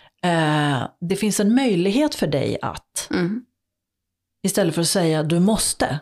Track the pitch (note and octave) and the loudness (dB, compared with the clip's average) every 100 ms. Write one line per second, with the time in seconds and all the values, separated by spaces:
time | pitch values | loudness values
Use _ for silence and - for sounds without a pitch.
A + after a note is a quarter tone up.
0 | - _ F3+ E3 D#3 D3+ D3 C#3 - - | -20 _ -2 2 2 2 0 0 -4 -8
1 | F3 F#3+ G#3 G3 G#3 B3 C4+ F3 F#3 A3 | -6 -2 0 2 2 4 2 2 2 2
2 | D4+ - E3 D3 A2 A2+ - - - - | 0 0 -2 0 -2 -2 -6 -10 -12 -12
3 | - F#3 F3 A3 - _ _ _ _ _ | -6 -2 -2 -4 -10 _ _ _ _ _
4 | _ _ _ _ F#3+ G#3+ F3+ D#3+ E3 G3 | _ _ _ _ -4 0 0 0 0 0
5 | E3 D#3 D#3 E3+ F#3+ G#3+ - - - D#3 | 2 0 0 2 2 2 -2 -2 -4 -4